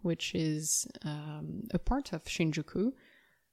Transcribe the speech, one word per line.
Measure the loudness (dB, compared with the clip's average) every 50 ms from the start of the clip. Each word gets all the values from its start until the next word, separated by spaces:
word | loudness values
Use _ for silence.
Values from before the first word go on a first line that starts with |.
| 0
which | 0 0 2 0 -2 0
is, | 2 2 2 2 0 0 0 0 0 0 -2 -8 -8 -6
um, | -6 -6 -4 -6 -8 -8 -8 -6 -6 -6 -6 -6 0
a | 0 2
part | 4 4 2 2 2 -2 -6
of | -6 -6 -6
Shinjuku. | 0 2 4 4 4 0 -2 -2 0 2 2 2 0 -2 -16 -20 -20 -20 _ _ _ _ _ _